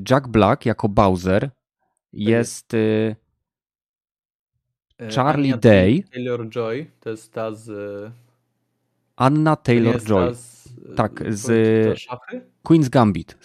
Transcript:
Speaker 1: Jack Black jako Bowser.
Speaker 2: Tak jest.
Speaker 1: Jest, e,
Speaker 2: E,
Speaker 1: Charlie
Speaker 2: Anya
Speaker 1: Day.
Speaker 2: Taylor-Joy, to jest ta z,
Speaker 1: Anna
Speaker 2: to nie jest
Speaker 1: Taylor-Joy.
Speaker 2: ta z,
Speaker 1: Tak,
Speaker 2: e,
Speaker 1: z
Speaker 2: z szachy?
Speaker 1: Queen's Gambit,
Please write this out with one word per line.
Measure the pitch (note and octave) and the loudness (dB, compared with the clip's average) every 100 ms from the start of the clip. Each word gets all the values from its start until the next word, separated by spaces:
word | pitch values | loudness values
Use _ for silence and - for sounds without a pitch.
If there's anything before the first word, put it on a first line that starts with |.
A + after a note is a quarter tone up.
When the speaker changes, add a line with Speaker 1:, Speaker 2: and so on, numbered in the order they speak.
| G2 | 0
Speaker 1:
Jack | C3 C3 | -2 2
Black | A2 G2 C3 B2 | 2 4 2 -2
jako | G#2+ A2 | -4 -2
Bowser. | G#2 G2 F#2 F#2 G2 | 2 2 2 0 -2
Speaker 2:
Tak | C3+ - _ _ _ _ _ | -2 -10 _ _ _ _ _
jest. | - G#2+ | -6 -2
Speaker 1:
Jest, | A#2 A2+ - - | 0 -2 -10 -6
e, | A2+ A2 G#2+ A2 A2 _ _ _ _ _ _ _ _ _ _ _ _ _ _ _ _ _ - | -2 0 0 -2 -6 _ _ _ _ _ _ _ _ _ _ _ _ _ _ _ _ _ -18
Speaker 2:
E, | A2+ A2+ | -8 -2
Speaker 1:
Charlie | C3+ D3 C#3 | 0 0 0
Speaker 2:
Anya | B2+ | 4
Speaker 1:
Day. | A2+ G2 F#2 D#3 - B2+ | 6 6 6 2 -2 -8
Speaker 2:
Taylor-Joy, | B2 A#2+ A2+ A#2+ A2+ B2+ D#3+ _ | -6 -6 -8 -6 -6 -6 -10 _
to | A#2 | -12
jest | A2 - | -12 -12
ta | A#2 A2 G#2+ | -10 -10 -10
z, | A2+ G#2 G#2 G2+ G#2+ A#2+ _ _ _ _ _ _ _ _ _ - | -14 -12 -12 -12 -14 -18 _ _ _ _ _ _ _ _ _ 0
Speaker 1:
Anna | B2+ D3+ D#3 D3+ | 2 2 0 0
Speaker 2:
to | - | 2
nie | A#2 | 2
jest | A2+ A#2 G#2+ | 2 0 0
Speaker 1:
Taylor-Joy. | G2 F2+ | 0 0
Speaker 2:
ta | |
z, | A#2+ - - - A#2+ - - | -4 -14 -20 -20 -20 -10 -4
Speaker 1:
Tak, | A2 - | -4 -6
Speaker 2:
e, | F2+ | -8
Speaker 1:
z | G#2 A#2+ A2+ A2 A2 A2 - | -6 0 2 2 2 0 -2
Speaker 2:
z | |
szachy? | - B2 - B3 - _ | -8 -16 -14 -16 -18 _
Speaker 1:
Queen's | - E3 C3 | 2 2 4
Gambit, | C3+ G#2+ E2+ - - | 2 2 0 -6 -18